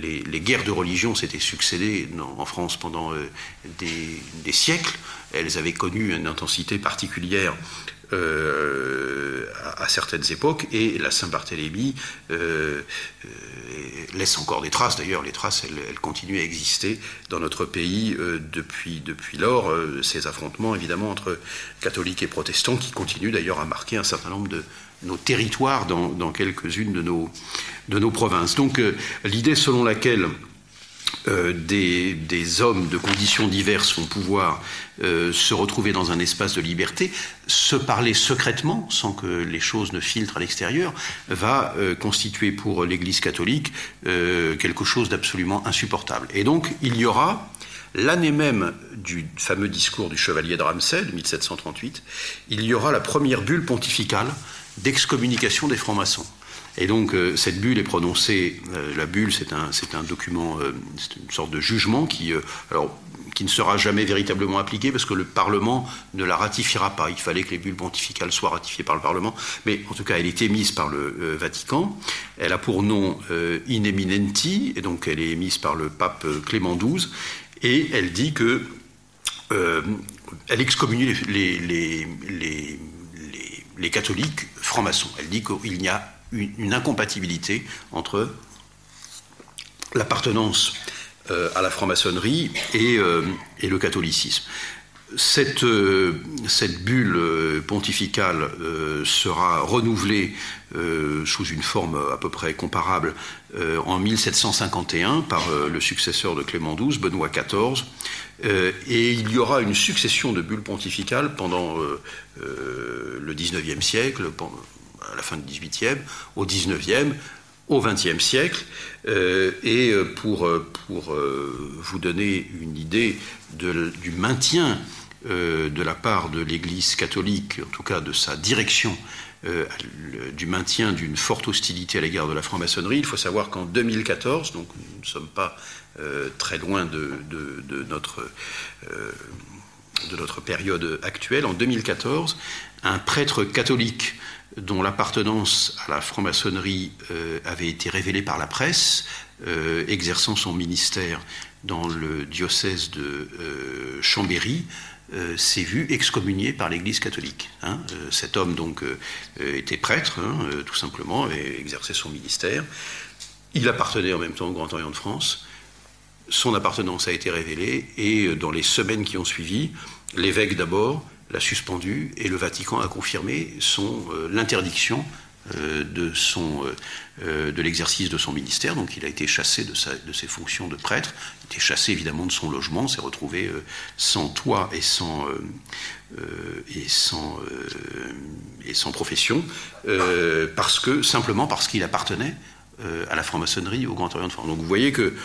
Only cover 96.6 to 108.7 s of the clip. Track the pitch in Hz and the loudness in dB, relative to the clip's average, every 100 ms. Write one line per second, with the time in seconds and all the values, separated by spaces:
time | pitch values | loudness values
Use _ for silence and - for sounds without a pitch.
96.6 | 95 85 98 127 104 87 85 80 80 78 | 2 0 2 4 4 4 4 4 2 0
97.6 | 76 104 - - 101 - 95 82 73 - | 0 0 0 0 0 2 2 2 0 -2
98.6 | 80 80 78 78 - - 98 82 90 85 | -4 -2 0 0 2 4 4 4 4 4
99.6 | 82 120 113 107 98 107 95 - - - | 4 4 4 4 4 4 2 -2 -8 -10
100.6 | - - 85 80 73 76 76 - 76 78 | -8 -2 0 2 2 0 0 0 -2 -2
101.6 | - 110 85 73 71 65 87 - 82 80 | 0 0 0 0 0 0 -2 -2 -4 -2
102.6 | 80 90 85 90 78 - - - - - | -2 0 2 2 2 -2 -8 -14 -12 -4
103.6 | 82 80 - 92 104 110 110 - 107 - | 0 0 2 2 2 2 4 4 4 2
104.6 | 95 87 92 82 95 151 151 85 85 73 | 0 0 -2 2 2 2 2 0 2 2
105.6 | 73 82 - - - 82 98 78 69 87 | 2 2 0 0 0 0 0 -2 -2 -2
106.6 | 78 78 131 123 95 87 76 - - 101 | -2 0 0 2 0 2 0 0 0 2
107.6 | 120 131 - - - - - - 113 95 | 2 0 -4 -8 -8 -8 -10 -4 2 4
108.6 | 92 | 4